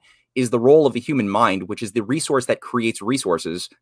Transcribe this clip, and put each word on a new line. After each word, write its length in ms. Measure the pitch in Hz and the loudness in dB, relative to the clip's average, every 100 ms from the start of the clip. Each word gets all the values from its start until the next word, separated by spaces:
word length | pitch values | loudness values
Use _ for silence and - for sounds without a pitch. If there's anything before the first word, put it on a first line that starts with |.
| _ _ _ 131 | _ _ _ -4
is 160 | 123 | -2
the 80 | 120 | 2
role 260 | 123 156 139 | 6 6 6
of 80 | |
the 60 | 120 | 0
human 280 | - 139 101 | -4 -2 0
mind, 400 | 104 113 95 92 | 2 2 0 -6
which 140 | 101 | -8
is 100 | 107 | -4
the 120 | 113 | -4
resource 420 | 104 151 - 135 - | -2 -4 0 -2 0
that 160 | 110 | -4
creates 400 | - 120 113 - | -2 -2 -2 -4
resources 640 | 101 135 95 82 82 87 - _ | -4 -4 -2 -2 -2 -8 -10 _